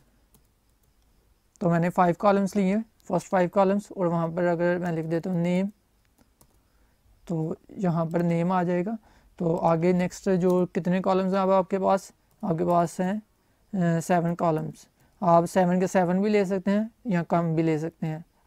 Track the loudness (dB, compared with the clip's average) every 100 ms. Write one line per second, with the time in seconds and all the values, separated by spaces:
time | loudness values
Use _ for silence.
0 | _ _ _ _ _ _ _ _ _ _
1 | _ _ _ _ _ -6 -2 0 0 2
2 | 2 2 2 2 0 0 0 0 -4 _
3 | -6 -6 -2 0 0 2 2 0 -4 -4
4 | -2 -2 -2 -2 0 0 0 0 -2 -4
5 | -4 -4 -2 -2 0 0 -2 -6 _ _
6 | _ _ _ _ _ _ _ _ _ _
7 | _ _ -8 -4 -4 -8 -14 -6 -2 -2
8 | -2 -2 0 0 0 0 0 -2 -4 -6
9 | _ _ _ -6 -4 0 0 2 2 2
10 | 0 -4 -2 0 2 2 0 -2 -2 0
11 | 0 0 0 0 2 2 0 0 2 0
12 | -2 _ _ _ -4 -2 2 2 0 -2
13 | -4 -4 -8 _ _ _ _ -2 0 0
14 | 0 0 0 0 0 0 -4 -12 -20 _
15 | _ -4 4 4 4 2 2 2 2 2
16 | 2 2 2 2 0 -2 0 -2 -2 -8
17 | -2 -2 0 0 2 0 2 0 -2 -6
18 | -6 -6 -12 _